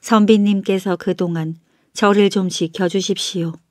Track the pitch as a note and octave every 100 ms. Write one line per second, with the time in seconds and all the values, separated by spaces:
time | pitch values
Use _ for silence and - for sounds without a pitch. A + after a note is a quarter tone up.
0 | - A3+ G#3 A3 G3+ G3 - G3 F#3+ F3
1 | - F3+ F3+ E3 D#3+ D#3+ _ _ _ -
2 | G#3 G3+ G3+ G3 F#3 E3+ E3 E3 F#3 G3
3 | F#3 F#3+ - F#3 E3 D#3+ _